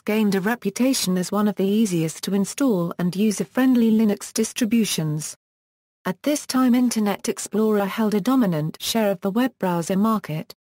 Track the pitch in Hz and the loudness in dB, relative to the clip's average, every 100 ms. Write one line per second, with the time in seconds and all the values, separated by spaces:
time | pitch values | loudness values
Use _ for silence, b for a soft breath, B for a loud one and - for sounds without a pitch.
0 | - 214 208 196 185 240 202 196 254 262 | -2 0 2 2 0 -2 -4 0 0 0
1 | - 185 175 202 208 202 196 208 226 175 | 0 -2 -2 0 0 0 0 2 2 0
2 | 160 - - 196 196 - 277 190 170 - | -2 -4 -4 -2 -2 0 0 2 -2 -2
3 | 180 180 220 190 190 - 262 247 226 220 | -4 0 0 0 -4 0 2 4 4 4
4 | 220 202 - - 220 - 226 233 208 - | 2 0 -4 -4 -4 -2 0 0 0 -2
5 | 156 151 151 - _ _ _ _ _ _ | -4 -4 -8 -14 _ _ _ _ _ _
6 | - 185 - 294 - 254 254 247 247 226 | -8 -4 -2 -2 -2 0 2 4 2 0
7 | 208 190 - - - 202 220 208 196 208 | -2 -2 -6 -8 -6 0 2 2 0 0
8 | 214 208 190 262 208 160 156 - - 226 | 0 0 2 2 2 0 -4 -6 -4 0
9 | 208 196 196 202 254 - 190 175 165 190 | 0 0 -2 0 -2 -2 -2 -2 0 0
10 | 220 214 - 156 - - | 2 0 -2 -8 -8 -16